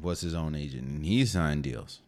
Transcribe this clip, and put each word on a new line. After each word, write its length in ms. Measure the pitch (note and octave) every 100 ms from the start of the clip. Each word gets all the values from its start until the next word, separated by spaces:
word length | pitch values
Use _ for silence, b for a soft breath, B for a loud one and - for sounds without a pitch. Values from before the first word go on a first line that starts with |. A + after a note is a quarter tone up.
was 180 | E2 E2+
his 140 | F2
own 200 | E2 D#2
agent, 320 | D2+ D2 C2 C2
and 200 | D2 D#2
he 180 | A2+
signed 380 | B2+ F2+ D#2 D2
deals 380 | C#2 A#1+ - -